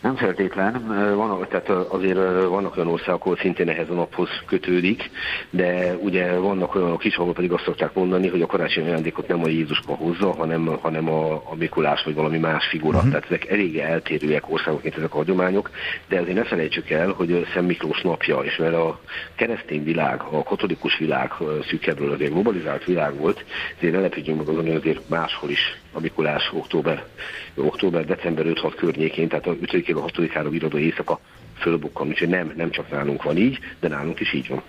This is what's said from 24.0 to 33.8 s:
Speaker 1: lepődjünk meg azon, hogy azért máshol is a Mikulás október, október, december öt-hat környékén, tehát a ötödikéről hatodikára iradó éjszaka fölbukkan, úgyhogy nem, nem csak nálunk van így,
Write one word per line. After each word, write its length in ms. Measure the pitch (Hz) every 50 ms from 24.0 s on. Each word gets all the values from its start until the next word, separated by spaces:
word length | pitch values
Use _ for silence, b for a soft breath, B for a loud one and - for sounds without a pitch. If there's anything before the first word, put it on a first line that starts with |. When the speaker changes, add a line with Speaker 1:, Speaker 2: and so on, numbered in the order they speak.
Speaker 1:
lepődjünk 380 | 95 87 - 85 73 78 78 78
meg 100 | 76 76
azon, 180 | 78 82 82
hogy 100 | 82 82
azért 320 | 78 - 80 76 - - -
máshol 420 | 82 82 80 80 - - - 73
is 280 | 71 - - - - - - -
a 80 | - 80
Mikulás 500 | 80 80 - - 78 76 73 71 67 -
október, 520 | - 82 - - - 82 71 82 78 67 - - B B B B B B B B B
október, 500 | - 67 76 - - - 92 82 82 80
december 420 | 76 90 - - 85 82 76 80
öt-hat 280 | 82 82 - - 78 -
környékén, 540 | - - 85 76 76 78 80 - - 82 85
tehát 180 | - 85 -
a 100 | 90 85 -
ötödikéről 400 | 90 - - 90 82 - 82 76
hatodikára 460 | 71 82 - - 85 78 - - 73 76
iradó 260 | 76 85 80 78 73 73
éjszaka 420 | 76 82 - - 85 - 82 - B B B B B - - -
fölbukkan, 480 | - 87 82 80 76 76 - - 71
úgyhogy 220 | 73 78 - 90 85
nem, 240 | 90 92 85 78 73
nem 140 | 80 82 82
csak 200 | - - - -
nálunk 320 | 76 71 71 71 71 67
van 140 | - 73 76
így, 220 | 90 107 131 135 - B B B B